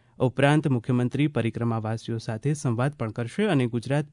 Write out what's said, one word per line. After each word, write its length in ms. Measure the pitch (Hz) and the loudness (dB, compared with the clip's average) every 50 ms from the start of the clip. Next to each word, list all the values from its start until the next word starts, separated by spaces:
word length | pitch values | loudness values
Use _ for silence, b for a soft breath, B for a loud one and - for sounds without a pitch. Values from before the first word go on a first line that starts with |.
| _ _ _ - | _ _ _ -2
ઉપરાંત 480 | 135 127 - - 135 139 147 151 147 151 | 0 0 2 4 4 4 4 4 4 2
મુખ્યમંત્રી 600 | 135 120 - - 127 123 123 123 - 127 147 151 | 0 0 0 0 0 2 0 0 0 0 0 0
પરિક્રમાવાસીઓ 880 | 147 - 117 156 - 113 117 117 113 113 110 110 110 110 - - 117 113 | 0 0 -2 0 -2 -2 -2 -2 -2 -2 -2 -4 -4 -6 -6 -6 -6 -6
સાથે 360 | - - 113 107 - 139 156 | -6 -6 -8 -4 -2 -2 -2
સંવાદ 400 | 147 - 139 117 110 123 147 147 | 0 0 -2 0 0 0 -2 -2
પણ 160 | - 120 110 | -4 -6 -6
કરશે 340 | 107 - 117 120 - - 208 | -4 -6 -6 -6 -2 0 0
અને 200 | 214 170 139 123 | 2 2 2 2
ગુજરાત 400 | 120 110 120 110 120 139 147 160 151 | 2 0 -4 -2 0 -2 -2 -2 -2